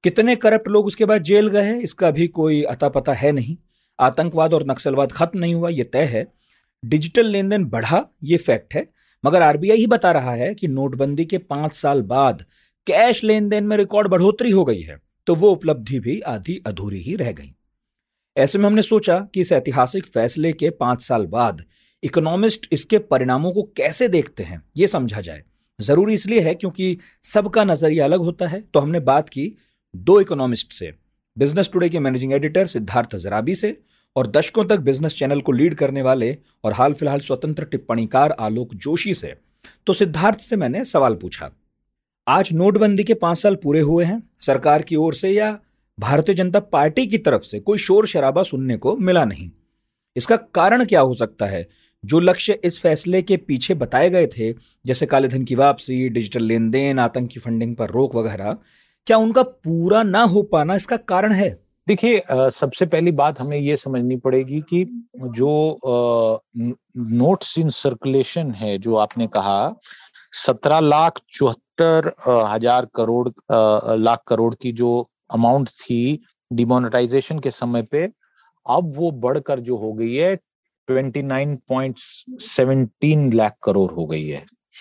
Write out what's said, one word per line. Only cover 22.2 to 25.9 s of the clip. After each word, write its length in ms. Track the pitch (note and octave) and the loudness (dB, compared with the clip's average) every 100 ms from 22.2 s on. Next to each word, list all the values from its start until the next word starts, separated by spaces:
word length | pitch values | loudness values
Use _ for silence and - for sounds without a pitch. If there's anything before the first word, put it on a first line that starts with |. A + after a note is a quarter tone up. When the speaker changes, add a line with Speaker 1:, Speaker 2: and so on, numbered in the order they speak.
| D#3 F3+ A3 A3 - | 0 0 0 -2 -4
Speaker 1:
इसके 260 | D3+ - G#3+ | -6 0 0
परिणामों 540 | G#3+ C3 B2+ B2+ E3+ | 2 0 2 0 0
को 100 | F#3+ | -2
कैसे 460 | - - C#3+ D#3+ B3 | -4 -4 -4 0 0
देखते 340 | F3 - - | 0 -2 -10
हैं, 200 | E2+ E2+ - D3+ | -12 -12 -12 -2
ये 100 | F#3+ | 0
समझा 340 | E3+ B2 G#2 | 0 -4 -6
जाए। 220 | F2 D2+ _ _ _ - | -12 -16 _ _ _ -10
जरूरी 340 | G#2+ | 2